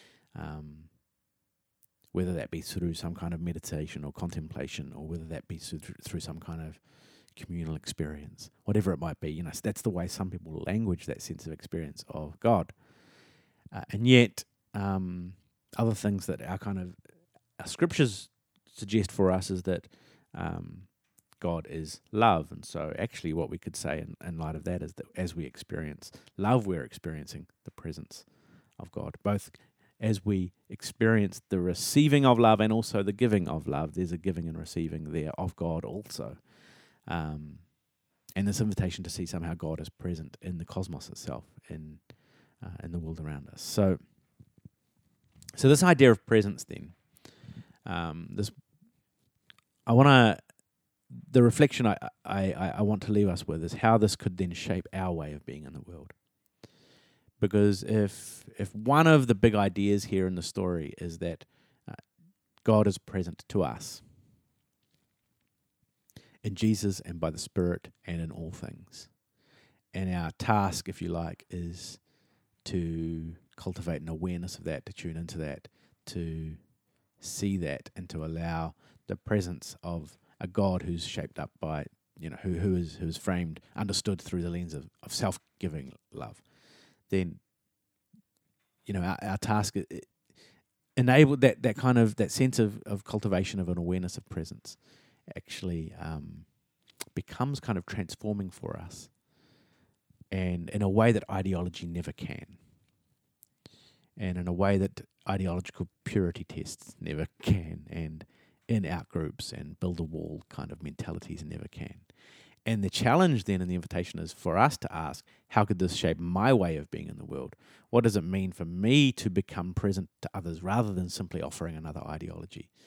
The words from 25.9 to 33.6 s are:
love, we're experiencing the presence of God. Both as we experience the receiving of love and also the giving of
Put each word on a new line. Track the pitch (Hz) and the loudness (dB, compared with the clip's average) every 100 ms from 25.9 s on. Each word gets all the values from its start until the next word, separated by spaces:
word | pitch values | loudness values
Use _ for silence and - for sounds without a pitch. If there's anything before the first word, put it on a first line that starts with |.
| - - - - - | -12 -18 -20 -16 -2
love, | 104 127 101 | 4 4 2
we're | 85 | -4
experiencing | 64 - 82 78 73 71 - _ | -6 -10 -10 -10 -12 -14 -16 _
the | - | -20
presence | - 85 76 71 - - _ _ - _ - | -12 -12 -10 -14 -18 -20 _ _ -20 _ -18
of | - | -12
God. | - - - | -10 -10 -4
Both | - 101 - - _ _ _ _ | 0 0 -2 -18 _ _ _ _
as | 110 101 | -2 0
we | 104 95 90 - - | 0 0 -2 -8 -18
experience | 98 - - 113 113 98 - - | -14 -12 2 4 6 2 -2 -2
the | 92 | 0
receiving | 87 90 - 147 151 143 131 | 0 -2 2 4 6 8 8
of | 117 | 8
love | 113 107 | 8 8
and | 110 | 6
also | 113 - 104 | 2 0 0
the | 98 | -2
giving | 101 123 104 82 | 2 4 4 2
of | 78 | -4